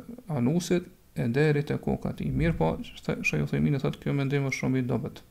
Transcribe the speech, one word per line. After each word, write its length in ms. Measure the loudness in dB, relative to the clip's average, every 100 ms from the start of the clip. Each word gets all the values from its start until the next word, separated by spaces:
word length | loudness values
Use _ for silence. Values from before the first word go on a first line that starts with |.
| -10 -14 -6 0
anusit 540 | 2 2 2 0 -2 -18 -12 -4
e 120 | 0
deri 360 | 4 4 4
te 140 | 0 -2
koka 340 | -2 -2 -2
e 80 | -4
tij. 140 | -2 0
Mirë 220 | 2 2
po, 160 | 0 0
shte-, 380 | -6 -10 -6 -2
Shej 240 | 0 0 0
Uthaimini 340 | 2 2 2
thotë 220 | 0 -2
kjo 120 | -2 0
mendim 340 | 0 0 0
është 120 | -2
shumë 180 | 0 0
i 40 | 2
dobët. 340 | -2 -2 -10 -18